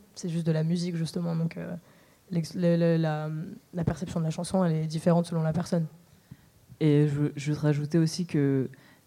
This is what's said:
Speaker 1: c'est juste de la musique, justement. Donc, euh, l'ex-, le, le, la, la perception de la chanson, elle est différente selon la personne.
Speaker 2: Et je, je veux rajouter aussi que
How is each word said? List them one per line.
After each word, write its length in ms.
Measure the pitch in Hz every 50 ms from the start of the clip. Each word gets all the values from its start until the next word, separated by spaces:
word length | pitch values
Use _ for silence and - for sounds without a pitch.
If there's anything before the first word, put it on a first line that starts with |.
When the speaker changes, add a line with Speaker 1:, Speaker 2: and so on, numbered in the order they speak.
| - _ _
Speaker 1:
c'est 140 | - - 175
juste 180 | 160 170 160
de 40 | 165
la 120 | 156 156 160
musique, 320 | 160 175 175 170 180 170
justement. 400 | 165 165 151 - 175 175 170 165
Donc, 220 | 165 165 165 -
euh, 180 | 175 165 170 175 170 - - - _ _ _ _ _ _ -
l'ex-, 240 | 185 170 156 - -
le, 220 | 190 175 170 170
le, 200 | 170 170 170 165
la, 320 | 170 160 156 151 151 156 156 156 156 175 196 - - - _ -
la 80 | 175 165
perception 360 | - 165 - 185 - - 170
de 40 | 160
la 60 | 160
chanson, 340 | 156 - 175 - - 190 185
elle 80 | 170 156
est 140 | 156 156
différente 400 | 156 156 160 - 175 165 175 170
selon 160 | - 170 165 160
la 100 | 160 156
personne. 320 | 175 170 - 180 170 160 151 - - _ _ - _ _ _ - - _ _ _ _ _ - - -
Speaker 2:
Et 280 | 160 151 147 147 151
je, 220 | 151 143 147 147 147 147
je 160 | 139 131 151
veux 80 | 147 143
rajouter 400 | 147 147 147 147 151 147 - 170
aussi 260 | 160 160 - - 175
que 440 | - - 147 143 139 139 135 123 127 - - - - - _ _